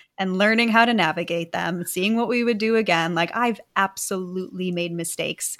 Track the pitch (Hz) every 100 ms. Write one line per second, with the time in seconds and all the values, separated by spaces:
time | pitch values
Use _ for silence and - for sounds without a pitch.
0 | - - 190 185 208 226 233 220 240 226
1 | 160 165 175 170 165 175 175 175 175 180
2 | 196 226 226 240 240 214 220 226 202 165
3 | 165 165 170 - 240 208 - - 190 -
4 | - 190 180 185 185 - 185 175 175 170
5 | 165 - 151 160 -